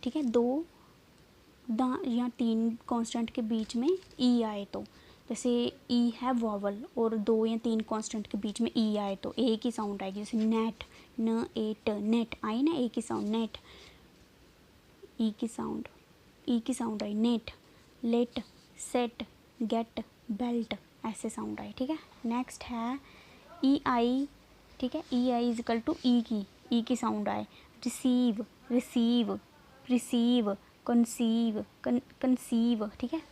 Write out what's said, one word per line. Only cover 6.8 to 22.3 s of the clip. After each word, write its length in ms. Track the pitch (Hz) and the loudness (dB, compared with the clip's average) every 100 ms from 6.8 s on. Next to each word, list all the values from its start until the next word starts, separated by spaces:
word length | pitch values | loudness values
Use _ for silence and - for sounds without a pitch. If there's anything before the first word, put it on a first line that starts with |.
| 285 - | -8 0
और 200 | 226 220 | 0 2
दो 280 | 208 226 | 2 4
या 120 | 226 226 | 4 0
तीन 220 | 233 226 214 | 0 0 0
कांस्टेंट 380 | 220 214 220 202 | -4 -4 -8 -6
के 100 | 208 | -4
बीच 240 | 208 202 | -4 -2
में 100 | 226 - | -2 2
ई 180 | 220 208 | 2 2
आए 180 | 202 | -2
तो 180 | 196 - - | -4 -6 0
ए 160 | 240 220 | 0 2
की 80 | 240 | -2
साउंड 320 | 226 208 202 | -2 -4 -4
आएगी, 160 | 190 190 | -6 -6
जैसे 180 | 208 226 | -4 0
नेट, 460 | 220 226 226 220 - - - - | 2 2 0 -4 -16 -18 -16 -4
एन 260 | 226 226 - - | 0 0 -2 -4
ए 180 | 214 214 | -4 -2
टी, 140 | - 208 | -4 -2
नेट 340 | 208 233 226 - | 2 2 0 -4
आई 160 | 220 226 | -4 0
ना 120 | 294 | 0
ए 120 | 330 247 | 2 -2
की 140 | - | -2
साउंड, 260 | 226 220 208 | -4 -4 -2
नेट, 300 | 220 220 - - - - - - - - _ - - - - - - - - | -2 -2 -6 -20 -20 -20 -20 -20 -20 -20 _ -20 -20 -20 -20 -20 -20 -20 -2
ई 120 | 220 214 | -2 -2
की 80 | 226 | -6
साउंड, 400 | - 220 226 233 - - - - - - | -6 -6 -6 -8 -16 -20 -20 -20 -14 -2
ई 100 | 240 | -2
की 140 | 226 | 0
साउंड 300 | 254 226 214 | -4 -2 -2
आई 100 | 208 | -2
नेट, 380 | 214 226 240 - - - - - - | 2 2 2 -2 -18 -20 -20 -20 -6
लेट, 400 | 233 233 240 - - - - - - | 0 2 2 -2 -10 -18 -20 -16 -4
सेट, 320 | 254 240 - 233 - - - | -2 -2 -4 -16 -16 -20 -6
गेट, 420 | 220 233 226 - 220 - - | -2 -2 -2 -8 -12 -16 -8
बेल्ट, 440 | 208 247 240 226 202 - - | -4 -2 -2 -4 -8 -12 -10
ऐसे 240 | 226 214 226 | -10 -6 -8
साउंड 300 | 220 214 214 | -6 -8 -8
आए, 140 | 208 208 | -10 -6
ठीक 120 | 262 | -4
है। 80 | 311 - - | -4 -6 -8
नेक्स्ट 380 | 233 | -4